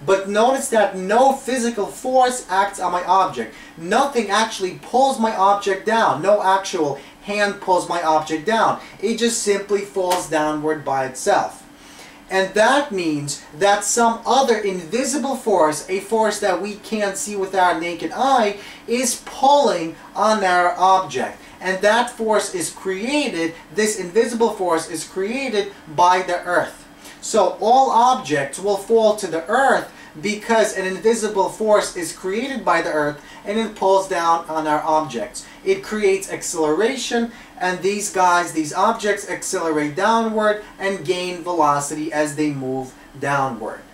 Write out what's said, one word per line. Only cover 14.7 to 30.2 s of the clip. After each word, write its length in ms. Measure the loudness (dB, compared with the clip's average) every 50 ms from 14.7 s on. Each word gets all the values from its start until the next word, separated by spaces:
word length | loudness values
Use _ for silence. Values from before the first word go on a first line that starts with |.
| -4 -4 -8 -4 -4 -2 -2 -2 -2 -2 -2 -2 -4
force, 520 | -4 0 0 2 4 4 2 0 -4 -6 -4
a 120 | -6 -6
force 400 | -4 -2 0 0 2 0 0 -2
that 200 | -2 -2 -2 -2
we 160 | -4 -8 -10
can't 400 | -12 -8 -6 -4 -2 -2 -2 -4
see 200 | -6 -8 -6 -4
with 180 | -4 -4 -2 0
our 260 | 2 2 2 2 0
naked 300 | -4 -6 -6 -6 -8 -8
eye, 440 | -4 0 2 4 4 4 4 2 -2 -4 -12 -16 -18 -16 -6 -4
is 340 | -2 -2 0 -2 -4 -6 -10
pulling 680 | -14 -4 2 4 6 6 6 6 4 2 0 -2 -6 -8 -12 -18 -12 -4
on 260 | 0 2 2 2 2
our 320 | 2 2 4 4 4 2 2
object. 640 | 4 4 6 6 4 4 0 -4 -4 -4 -4 -8 -14 -20 -20 -20 -8
And 200 | -4 -4 -2 2
that 300 | 4 4 4 4 2 -2
force 460 | -4 -6 -2 0 0 0 0 -2 -6
is 140 | -6 -6 -6
created, 840 | -8 -8 -6 -6 -4 -4 -4 -2 0 0 0 -2 -2 -2 -4 -4 -4 -8 -18 -8
this 280 | -2 0 0 0 0 -4
invisible 500 | -8 -2 2 2 2 2 2 0 0 0
force 400 | 0 -2 0 0 0 0 -2 -4
is 140 | -8 -10 -10
created 680 | -8 -6 -6 -4 -4 -4 -4 -4 -2 -2 -2 -4 -4 -8 -16 -20 -10 0
by 280 | 2 4 4 4 2
the 200 | 2 -2 -4 -4
earth. 460 | -2 -2 -2 -2 -2 -2 -8 -18 -20 -20 -20 -20 -20 -20 -20 -14
So 360 | -10 0 2 2 2 2 0 0
all 320 | 2 4 6 6 6 4
objects 680 | 4 4 4 4 4 2 0 -2 -2 -2 -2 -4 -6 -6
will 180 | -2 -2 -2
fall 380 | -2 0 2 2 4 4 4 2
to 140 | 2 -4 -4
the 180 | -4 -6 -4
earth 460 | 0 2 2 4 4 4 2 0 -6 -16 -20 -20 -20 -18 -8